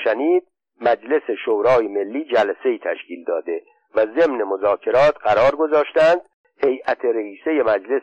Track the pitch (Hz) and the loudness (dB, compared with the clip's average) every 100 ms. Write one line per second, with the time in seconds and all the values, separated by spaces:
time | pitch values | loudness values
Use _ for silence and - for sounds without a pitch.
0 | 117 107 151 180 - _ _ _ 117 113 | -2 -2 0 0 -2 _ _ _ -2 -2
1 | 117 147 - 104 - 107 113 127 110 101 | 0 -4 -2 -6 -2 0 2 2 2 -4
2 | 98 127 156 120 101 90 135 113 85 85 | -4 -6 -2 0 0 -2 -4 -4 -6 -8
3 | - 87 85 85 85 82 - _ _ 107 | -10 -12 -6 -6 -4 -8 -10 _ _ -2
4 | 110 123 165 127 101 98 101 98 - 120 | -2 2 0 0 -4 -2 0 -2 0 2
5 | 147 151 107 104 127 143 156 151 147 160 | 2 2 0 2 2 2 0 0 0 2
6 | 160 175 - _ _ _ 139 131 - 123 | 2 2 -2 _ _ _ -2 -2 -4 -2
7 | 123 113 104 98 - 156 113 104 95 135 | -2 -2 -4 -8 -4 0 0 0 0 -4